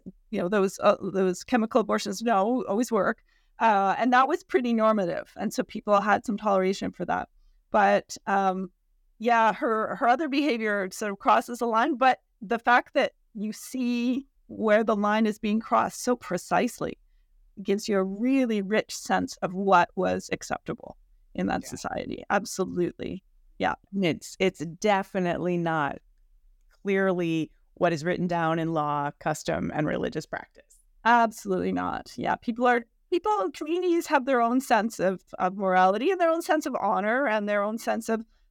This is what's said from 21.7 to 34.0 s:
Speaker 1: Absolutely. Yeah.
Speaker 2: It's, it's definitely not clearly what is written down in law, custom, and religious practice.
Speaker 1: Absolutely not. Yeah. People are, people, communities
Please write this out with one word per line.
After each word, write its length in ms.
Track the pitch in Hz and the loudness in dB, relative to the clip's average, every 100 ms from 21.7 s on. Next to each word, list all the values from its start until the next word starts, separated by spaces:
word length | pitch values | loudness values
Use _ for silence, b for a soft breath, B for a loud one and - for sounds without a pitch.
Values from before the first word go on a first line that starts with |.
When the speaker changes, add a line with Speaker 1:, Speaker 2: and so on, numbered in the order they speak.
| - - - - - - | -10 -8 -6 -8 -8 -2
Speaker 1:
Absolutely. 920 | 202 220 - 185 180 175 - - 185 _ _ _ - | -2 -2 -4 -4 -2 -4 -4 -10 -10 _ _ _ -4
Yeah. 160 | 185 - - 196 | -2 -2 -6 -2
Speaker 2:
It's, 360 | 180 131 - - | 0 -2 -6 -2
it's 200 | 190 - | -2 -2
definitely 960 | 165 165 214 196 196 196 175 147 170 175 | -12 -4 0 0 -2 -4 -2 -2 -2 -2
not 420 | 165 160 143 - _ _ _ _ _ _ _ _ | -2 -2 -4 -6 _ _ _ _ _ _ _ _
clearly 720 | 196 196 190 180 170 160 151 _ _ | -2 2 2 0 0 -2 -2 _ _
what 180 | - 175 | -2 0
is 140 | 165 165 | 0 -2
written 200 | - 175 | -2 0
down 320 | 170 160 165 | 0 0 0
in 160 | 160 | -2
law, 380 | 165 147 147 143 - | -2 -2 -2 -4 -4
custom, 500 | 160 156 - 160 - - | -6 -4 -4 -4 -4 -2
and 100 | - | -2
religious 400 | - - 156 - | -2 -4 -6 -8
practice. 380 | - - _ _ _ _ _ | -12 -12 _ _ _ _ _
Speaker 1:
Absolutely 680 | 220 240 226 220 202 185 180 | 4 4 4 -2 -4 -2 -2
not. 400 | 180 180 - - - | -2 -4 -6 -10 -6
Yeah. 200 | - - | -2 -2
People 300 | - 233 247 | -4 0 2
are, 200 | 240 233 _ - | 2 -2 _ -4
people, 420 | 349 427 415 349 | -2 0 -2 -2
communities 540 | - 302 349 359 339 | -6 -4 -2 0 0